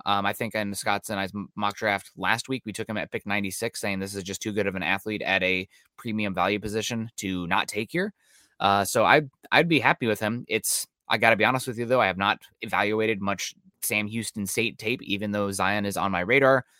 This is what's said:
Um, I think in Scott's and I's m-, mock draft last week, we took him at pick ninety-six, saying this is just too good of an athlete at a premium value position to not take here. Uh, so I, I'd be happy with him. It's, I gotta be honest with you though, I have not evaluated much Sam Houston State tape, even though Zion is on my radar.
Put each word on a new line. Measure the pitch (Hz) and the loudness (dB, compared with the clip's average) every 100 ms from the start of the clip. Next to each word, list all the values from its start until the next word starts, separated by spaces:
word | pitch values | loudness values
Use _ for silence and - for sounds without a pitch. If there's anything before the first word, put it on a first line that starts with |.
Um, | - 101 101 | -2 0 0
I | |
think | 104 117 | -2 -4
in | 107 101 | -4 -4
Scott's | 98 - 101 - | -4 -2 -2 -2
and | 101 | -4
I's | 95 | -4
m-, | 101 95 | -6 -10
mock | - 104 98 | -4 -4 -2
draft | 110 98 - - | -2 -2 -4 -6
last | 90 113 - | 0 0 -2
week, | 131 - | -8 -8
we | |
took | 104 110 | -8 -6
him | 107 | -4
at | - | -4
pick | 113 | -6
ninety-six, | - 101 98 - 117 - | -2 -2 -2 -4 -6 -4
saying | 107 98 | -4 -4
this | 95 | -4
is | 101 | -8
just | 92 95 | -8 -8
too | 110 | -4
good | 104 98 | -2 -2
of | |
an | 95 | -2
athlete | 82 98 107 107 | -2 -2 -2 -6
at | - 95 | 0 2
a | 92 92 95 _ _ - | 2 0 -4 _ _ -12
premium | 120 107 104 | -6 -4 -2
value | 90 92 104 | 0 0 0
position | 107 110 107 120 113 - | -2 -4 -2 -4 -6 -6
to | 98 92 85 | -4 -4 0
not | 98 - | 0 0
take | 104 113 | -4 -4
here. | 165 202 - _ _ _ _ | -4 -4 -8 _ _ _ _
Uh, | - 202 | 2 4
so | 190 123 | 2 4
I, | 95 143 147 _ - | 6 6 4 _ 2
I'd | 117 165 | 2 4
be | 151 | 4
happy | 120 147 117 | 4 2 0
with | 104 | 0
him. | 107 120 - | 0 -4 -2
It's, | 110 - - - _ _ | -2 0 -4 -6 _ _
I | 113 | 4
gotta | 113 110 | 4 6
be | |
honest | 107 127 131 | 4 2 -4
with | 113 | -6
you | 117 | 0
though, | 127 | 2
I | 104 | 2
have | 90 | 2
not | 101 - - _ | 0 -2 -6 _
evaluated | 113 95 104 107 110 104 | -4 0 0 2 0 0
much | 98 95 - - _ _ | -2 -2 -6 -10 _ _
Sam | - 104 104 | -4 -2 -2
Houston | 113 107 - | -4 -6 -6
State | 98 - 113 - | -4 -2 -2 -4
tape, | 107 127 | -6 -6
even | - 98 104 | -2 -2 -2
though | 104 101 | -2 -2
Zion | 95 95 104 101 | 0 0 2 0
is | 90 | -2
on | 95 | 0
my | 90 | 0
radar. | 90 135 135 135 - | 2 4 6 4 0